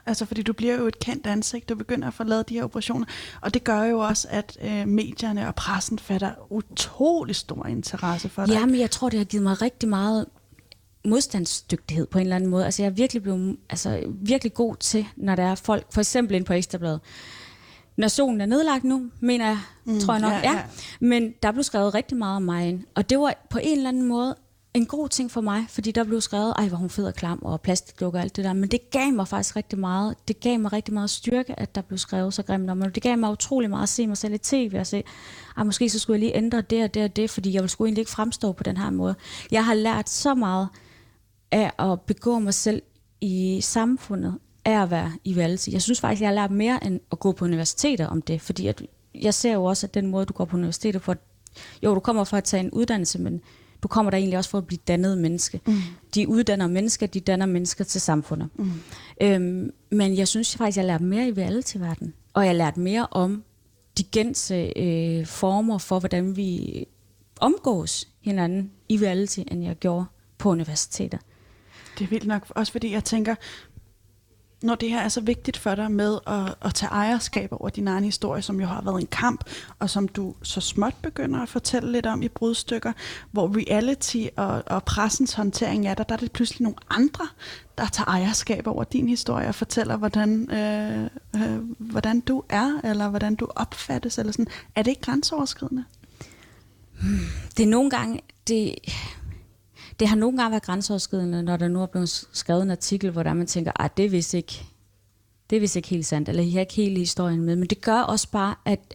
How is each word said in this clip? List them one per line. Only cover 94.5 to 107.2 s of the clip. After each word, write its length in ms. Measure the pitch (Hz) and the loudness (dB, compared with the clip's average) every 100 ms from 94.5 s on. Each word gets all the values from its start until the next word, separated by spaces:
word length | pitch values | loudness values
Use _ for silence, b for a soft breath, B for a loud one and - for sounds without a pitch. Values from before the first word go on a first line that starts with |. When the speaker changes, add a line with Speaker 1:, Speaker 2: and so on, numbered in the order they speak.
| B B | B B
Speaker 1:
Er 80 | - | -2
det 80 | 220 | 0
ikke 120 | 269 | 0
grænseoverskridende? 800 | - 262 294 311 269 - 262 254 247 - B B B B B B B B - B | 0 0 0 -2 -2 -4 -6 -6 -6 -14 B B B B B B B B -20 B
Speaker 2:
Hmm. 160 | 190 202 170 B B - | -2 0 -2 B B 2
Det 60 | |
er 40 | 214 | 4
nogle 220 | 226 277 | 6 4
gange... 300 | 254 226 233 - _ - | 2 -2 -4 -10 _ -2
Det, 260 | 226 208 - - B B B B B B _ _ B B - | 0 0 -4 -8 B B B B B B _ _ B B 0
det 80 | 214 | 4
har 80 | 214 | 4
nogle 200 | 226 254 | 4 2
gange 120 | 233 | 2
været 120 | 220 | 0
grænseoverskridende, 800 | - 185 196 202 - 190 175 175 | 0 -2 0 -2 -2 -2 0 0
når 140 | 170 175 | 0 0
der 120 | 175 | 2
nu 140 | 180 | 0
er 40 | 185 | 0
blevet 220 | 185 175 | 0 -2
s-, 200 | - - | -4 -8
skrevet 300 | - - 170 | -6 0 2
en 80 | 190 | 2
artikel, 400 | 175 - 196 190 | 0 -2 -2 0
hvor 120 | 170 | 0
der 100 | 160 | 0
man 140 | 160 170 | 0 0
tænker, 260 | 175 160 - | -2 -2 0
"Ej, 100 | - - | -2 2
det 80 | |
er 40 | 202 | 2
vist 260 | 185 170 | 2 0
ikke, 300 | 180 - - - _ _ _ _ _ _ _ - | -2 -4 -8 -16 _ _ _ _ _ _ _ -2
det 60 | 220 | 2
er 40 | |
vist 160 | 208 180 | 2 0
ikke 120 | - | -2
helt 180 | 175 156 | -2 0
sandt," 220 | 151 151 | 0 0
eller, 140 | 170 | 2
"I 80 | 175 | 2
har 100 | 185 | 2
ikke 140 | 190 | 0
helt 240 | - 202 190 | 2 2 2
historien 420 | 175 - | 0 0